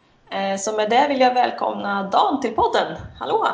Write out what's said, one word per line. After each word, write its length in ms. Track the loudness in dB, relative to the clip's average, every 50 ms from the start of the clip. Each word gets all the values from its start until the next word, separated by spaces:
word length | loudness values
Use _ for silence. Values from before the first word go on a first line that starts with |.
| _ _ _ _ _ -10
Eh, 280 | -8 -4 -4 -2 -4 -4
så 180 | -4 -4 -2
med 140 | -2 0 2
det 180 | 4 2 4 2
vill 120 | 2 4
jag 140 | 4 4 4
välkomna 760 | 2 0 0 0 -2 -4 -4 -4 -4 -4 -4 -2 -4 -2 0
Dan 320 | 2 2 4 4 2 -2
till 140 | -2 -2 0
podden. 420 | 0 0 2 2 0 0 -2 -4 -10 -14 -16 -14 -10
Hallå! 280 | -6 -2 -2 0 0 0